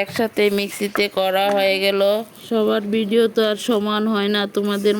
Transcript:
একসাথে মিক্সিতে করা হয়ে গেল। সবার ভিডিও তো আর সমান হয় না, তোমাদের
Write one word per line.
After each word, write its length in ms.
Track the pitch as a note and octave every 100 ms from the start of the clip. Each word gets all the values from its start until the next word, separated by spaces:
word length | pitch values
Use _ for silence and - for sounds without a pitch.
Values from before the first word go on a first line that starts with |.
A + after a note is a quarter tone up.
একসাথে 420 | G3 - A3 - G#3 G3+
মিক্সিতে 460 | G3 - G#3 G#3 G3+ F#3+
করা 260 | F#3+ F#3+ G3+ G3+
হয়ে 200 | G3 F#3+
গেল। 160 | G3 G3 G3+ G#3+ A3 - -
সবার 320 | A3+ G#3+ A3 G#3
ভিডিও 300 | A3+ G#3 A3+ A3
তো 60 | A3+ A3
আর 80 | G#3 -
সমান 340 | G#3+ G#3 G#3+ A3
হয় 180 | G#3 G3+
না, 80 | G#3 G3+ G#3
তোমাদের 400 | G#3 G3+ G#3